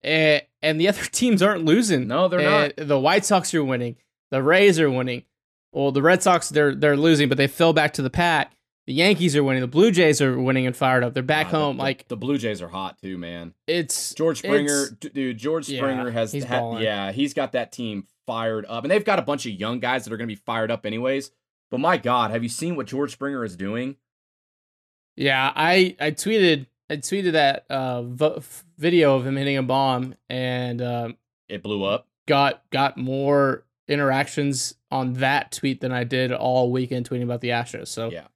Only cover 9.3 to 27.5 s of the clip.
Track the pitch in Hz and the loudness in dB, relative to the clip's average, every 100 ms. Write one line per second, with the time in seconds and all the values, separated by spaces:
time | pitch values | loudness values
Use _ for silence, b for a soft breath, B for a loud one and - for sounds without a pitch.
9.3 | 143 139 131 127 143 220 175 165 147 139 | 2 2 2 0 4 6 6 4 6 2
10.3 | 127 127 131 127 123 131 131 123 127 131 | 2 0 0 0 0 2 2 2 -2 -2
11.3 | 156 156 160 147 127 135 131 - 117 123 | 0 0 0 -2 -2 -4 -6 -8 -8 -2
12.3 | 143 113 101 87 92 95 87 95 92 85 | -2 -2 -6 -8 -10 -10 -10 -12 -10 -10
13.3 | 87 85 _ - 170 156 - - - 160 | -12 -14 _ -4 -4 -2 -6 -8 -2 -2
14.3 | 147 196 147 147 143 139 113 - 139 131 | -2 0 0 2 -2 -2 -8 -12 -6 -6
15.3 | 117 123 160 139 135 135 131 123 117 110 | -6 -4 -4 -6 -4 -4 -4 -4 -4 -4
16.3 | 143 131 127 117 113 110 104 98 104 143 | -4 -4 -2 0 0 0 -2 -4 -2 -2
17.3 | 147 135 127 117 - 120 101 - _ - | -2 -2 -4 -4 -8 -8 -8 -10 _ -8
18.3 | 117 113 110 104 117 131 202 208 190 120 | -4 -2 -4 -6 -8 0 0 2 0 0
19.3 | 143 123 98 104 120 123 131 110 107 117 | -4 -6 -6 -4 -4 -2 -2 -4 -8 -8
20.3 | 101 - 113 110 117 107 110 127 135 135 | -10 -6 -4 -2 -4 -6 -4 -2 -4 -6
21.3 | _ _ _ _ 127 156 170 120 123 113 | _ _ _ _ -2 0 0 0 0 0
22.3 | 113 117 120 165 165 113 131 143 - 139 | -2 -6 -6 -6 -6 -6 -6 -6 -8 -8
23.3 | 139 113 87 95 113 127 139 _ _ _ | -6 -8 -8 -6 -6 -8 -10 _ _ _
24.3 | _ _ _ _ _ _ _ _ - 139 | _ _ _ _ _ _ _ _ -4 0
25.3 | 135 135 - 160 185 185 - 151 151 196 | 0 0 0 2 4 4 0 -6 -4 -2
26.3 | 220 180 151 131 _ _ 151 - 190 180 | 2 4 2 -2 _ _ -8 -4 -2 0
27.3 | 160 139 | 2 2